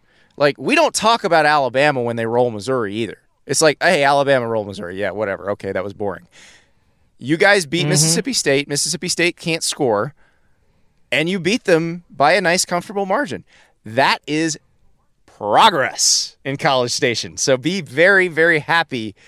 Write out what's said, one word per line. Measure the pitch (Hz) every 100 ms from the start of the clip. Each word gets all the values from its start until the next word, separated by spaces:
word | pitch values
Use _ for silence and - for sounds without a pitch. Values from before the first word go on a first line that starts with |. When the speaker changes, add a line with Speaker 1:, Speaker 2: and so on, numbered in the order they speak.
| _ _ _ -
Speaker 1:
Like, | 147 135
we | 143
don't | 311 311
talk | - 214 226
about | 190 165 147
Alabama | 151 131 127 147 135
when | 120 117
they | 113
roll | 120 123
Missouri | 107 101 131 104
either. | 107 104 - _ _ -
It's | 139
like, | 156 135
"Hey, | 165 175
Alabama | 139 143 139 135 117
rolled | 113 101
Missouri. | 98 87 92
Yeah, | 101
whatever. | 95 104 90 92
Okay, | 104 98
that | 98
was | 101
boring." | 95 101 87 - - - _ _ _ _ _ _ _
You | 123 160
guys | 196 202 147
beat | 170
Speaker 2:
Mm-hmm. | 151
Speaker 1:
Mississippi | 147 160 170 -
State. | 240 147 139 143
Mississippi | 143 - 170 180
State | - 170 -
can't | 170 160
score. | - - 131 104 131 - _ _ _ _ _ _ _ _ _
And | 135 160
you | 196
beat | 170 240
them | - 160 165 175 -
by | - 143
a | 196
nice, | 175 180
comfortable | - 175 175 202
margin. | 190 214 233 98 - _ _ _
That | 107 113 156 220 -
is | 156 160 151 _ _ _ _ _ _ _
progress | - 104 120 214 165 117 - - - - -
in | 135 139
College | 156 131 123
Station. | - 131 113 95 -
So | - 131
be | 139 190
very, | 131 131 180 190 180
very | 151 170 156
happy, | 143 165 160 131 107 -